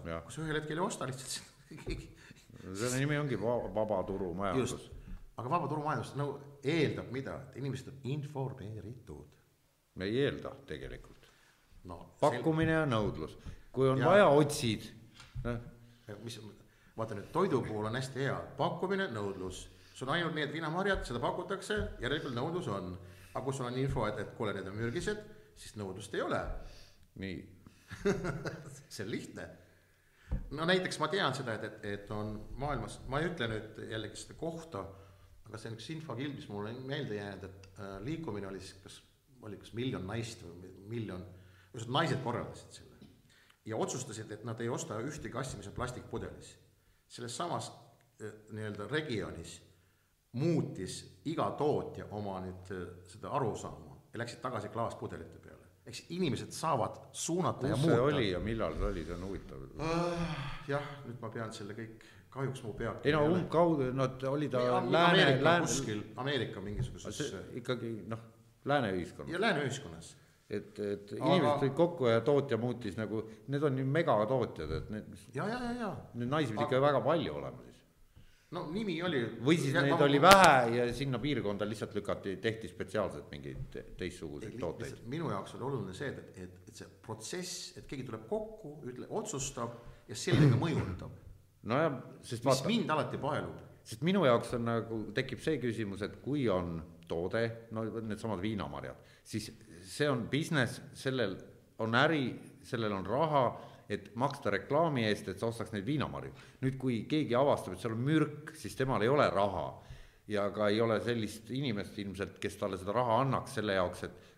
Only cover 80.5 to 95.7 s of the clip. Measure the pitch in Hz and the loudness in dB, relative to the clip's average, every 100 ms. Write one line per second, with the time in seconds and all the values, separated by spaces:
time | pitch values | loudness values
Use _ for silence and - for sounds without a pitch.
80.5 | 135 117 120 120 120 139 120 143 120 101 | 10 6 4 2 0 0 0 0 0 0
81.5 | 101 104 92 - 104 98 90 101 90 117 | -2 -2 -4 -4 -4 -2 -2 -4 -2 -2
82.5 | 110 90 - - 110 90 73 - 73 69 | -2 -6 -8 -4 -2 -2 -4 -10 -12 -10
83.5 | 67 - 60 - - - - 78 71 107 | -8 -8 -10 -12 -8 -8 -6 -8 -8 -8
84.5 | 113 87 - - - 113 151 147 101 - | -4 -4 -4 -8 -10 -8 -6 -4 -4 -6
85.5 | 98 131 131 95 90 135 98 - - 90 | -6 -4 -4 -4 -6 -6 -8 -12 -14 -14
86.5 | 92 - - 87 - - 110 - 180 180 | -14 -18 -16 -16 -14 -10 -10 -8 -8 -6
87.5 | - - - - 143 123 107 - 214 214 | -8 -10 -14 -10 -8 -6 -8 -4 -4 -4
88.5 | - 147 147 123 123 - 180 214 139 - | -10 -14 -12 -10 -10 -6 -4 -4 -4 -4
89.5 | 131 120 - - - - 120 - 147 147 | -4 -6 -6 -16 -18 -12 -6 4 8 8
90.5 | 120 165 120 95 90 82 - - - - | 8 4 2 0 -4 -8 -12 -16 -20 -20
91.5 | _ 101 127 160 131 - - - 117 139 | _ 0 2 2 0 -8 -14 -8 0 2
92.5 | 127 156 233 151 156 123 - 143 127 87 | 4 4 2 4 2 0 -2 -2 -2 -4
93.5 | - - - - 113 165 196 143 117 - | -8 -14 -18 -14 -2 2 6 8 6 4
94.5 | 120 117 117 110 113 104 120 131 120 - | -2 0 0 0 -4 -2 -2 -2 -2 0
95.5 | 151 123 | 2 2